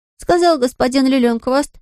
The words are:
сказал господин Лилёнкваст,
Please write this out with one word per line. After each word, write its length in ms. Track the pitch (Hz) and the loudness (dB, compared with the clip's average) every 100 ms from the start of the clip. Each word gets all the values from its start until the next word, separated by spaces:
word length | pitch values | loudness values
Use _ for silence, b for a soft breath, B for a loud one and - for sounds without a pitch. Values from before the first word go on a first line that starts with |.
| _ - | _ -10
сказал 420 | - 349 349 311 | -2 2 2 0
господин 480 | 247 - 254 269 262 | -2 -2 -2 0 2
Лилёнкваст, 720 | 262 240 233 254 269 294 - | 2 0 -2 -2 -4 -4 -10